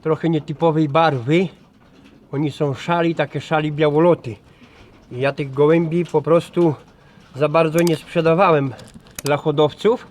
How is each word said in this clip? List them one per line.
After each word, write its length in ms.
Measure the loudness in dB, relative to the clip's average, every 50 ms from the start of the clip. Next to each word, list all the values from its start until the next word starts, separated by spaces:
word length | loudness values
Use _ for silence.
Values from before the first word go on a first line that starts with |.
| _
trochę 260 | -2 -4 -2 0 -2
nietypowej 600 | -2 -2 -4 -6 -8 -2 -2 0 2 0 -2 0
barwy. 600 | 2 2 2 2 0 -2 -2 0 0 0 0 -2 -6 -14 -20 _ _ _ _ _ _ -20 -20 -20 -20 -20 _ _ -6
Oni 180 | -4 -4 -4
są 240 | -4 -4 -4 -4 -4
szali, 400 | -6 -4 -4 -2 0 0 -2 0
takie 260 | -2 -4 -4 -4 -10
szali 320 | -6 -2 -2 -2 -2 -2 -2
białoloty. 640 | 0 0 0 2 4 4 4 4 2 -2 -14 -14 -14 _ -20 -20 _ -20 -20 _ -20 -20 -20 -20 -20 -20 -16 -8
I 80 | -4
ja 120 | -4 -4 -2
tych 200 | -4 -8 -8 0
gołębi 520 | 2 4 4 4 4 2 0 -2 -2 -4
po 180 | 0 -2 -2 0
prostu 520 | 2 2 2 0 -2 -2 0 2 2 0 -2 -10 -20 _ _ _ -20 _ -20 -20 -20 -4
za 120 | -2 -2 0
bardzo 300 | 2 2 2 2 2 0 2
nie 140 | 2 0
sprzedawałem 800 | -2 -6 -6 -4 0 2 2 2 4 4 4 4 2 0 -2 -6 -10 -18 -20 -20 -20 -20 -20 -20 -8 -4
dla 120 | -2 -2
hodowców 680 | -2 -2 -2 0 2 2 0 0 0 0 0 0 0 -4 -16